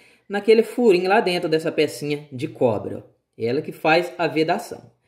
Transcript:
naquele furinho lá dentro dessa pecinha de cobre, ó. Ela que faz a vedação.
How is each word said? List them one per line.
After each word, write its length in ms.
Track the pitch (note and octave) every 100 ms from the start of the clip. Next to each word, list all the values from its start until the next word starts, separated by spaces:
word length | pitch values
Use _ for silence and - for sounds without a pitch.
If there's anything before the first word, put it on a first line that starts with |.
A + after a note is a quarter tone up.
| _ _ -
naquele 360 | G3 G3+ A3
furinho 440 | A3 - A#3+ F3+ F#3
lá 120 | G#3+
dentro 280 | F#3 F3+ E3+
dessa 220 | D#3+ D#3+
pecinha 560 | - D3 - D3 D3 D3+
de 160 | C3 D3
cobre, 480 | - B2 G2+ G2+ G2+
ó. 60 | - _ _ -
Ela 240 | A2+ C#3
que 80 | D#3
faz 420 | - D#3+ E3 F3 -
a 80 | D#3+
vedação. 640 | D3+ D#3+ G#3 - - - _